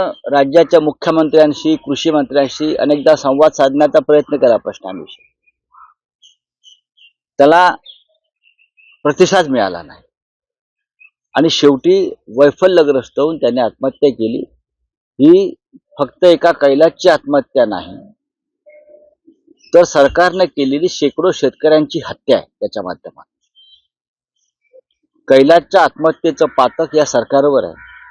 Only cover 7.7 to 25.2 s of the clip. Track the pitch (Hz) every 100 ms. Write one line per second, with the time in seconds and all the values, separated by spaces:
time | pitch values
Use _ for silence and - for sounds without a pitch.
7.7 | - _ _ _ _ _ _ _ _ _
8.7 | _ _ _ 147 143 180 190 156 127 98
9.7 | 87 78 - _ _ _ _ _ _ _
10.7 | _ _ _ _ _ _ 127 156 - 143
11.7 | 135 170 190 185 - - 113 143 - 185
12.7 | 175 147 135 117 - 151 160 127 123 117
13.7 | - 135 - 143 117 110 123 - _ _
14.7 | _ _ _ _ - 156 180 196 - _
15.7 | _ _ - 143 _ 180 165 165 - 143
16.7 | 135 165 - 180 156 139 143 - 131 113
17.7 | 92 90 - - _ _ _ _ _ 605
18.7 | 605 605 587 _ _ _ _ _ _ _
19.7 | 170 175 156 139 160 180 175 180 - 135
20.7 | 143 175 - 147 - 175 156 135 - 156
21.7 | 156 147 - - - - 110 - _ 104
22.7 | 110 90 85 87 - _ _ _ _ _
23.7 | _ _ _ _ _ _ _ _ _ _
24.7 | _ _ _ _ _